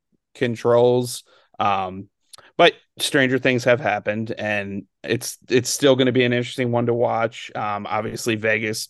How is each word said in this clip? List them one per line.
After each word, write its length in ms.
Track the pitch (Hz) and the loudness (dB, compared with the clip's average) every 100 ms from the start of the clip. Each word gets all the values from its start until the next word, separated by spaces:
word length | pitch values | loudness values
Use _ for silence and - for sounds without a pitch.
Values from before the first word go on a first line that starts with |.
| _ _ _ - | _ _ _ -4
controls. 880 | 123 110 120 120 123 123 123 - _ _ _ - | -4 0 2 6 6 4 -2 -10 _ _ _ -2
Um, 480 | 104 95 92 95 101 _ _ - _ - | 0 0 -4 -8 -16 _ _ -20 _ 4
but 200 | 170 - _ - | 4 4 _ -10
stranger 400 | - 143 131 131 | -2 0 2 2
things 240 | 135 123 | 0 0
have 180 | 127 120 | 2 2
happened, 500 | 101 104 104 107 113 - | 0 -2 -4 -6 -6 -6
and 460 | 107 104 98 98 - _ | -4 -4 -4 -10 -12 _
it's, 360 | - 117 - - - | -4 -4 -4 -14 0
it's 220 | 120 123 | 0 0
still 240 | - 143 131 | 2 4 4
gonna 160 | 127 | 4
be 100 | 127 | 2
an 80 | 120 | 2
interesting 400 | 120 120 - 123 | 0 -4 -4 -2
one 140 | 120 120 | 0 0
to 80 | |
watch. 580 | 120 117 113 113 - - 123 | 0 0 0 -2 -4 -12 -8
Um, 320 | 107 101 101 | -6 -6 -4
obviously 460 | 107 110 - 120 107 | -4 -4 -6 -4 -2
Vegas 520 | 110 110 110 110 - | 0 -2 -2 -6 -10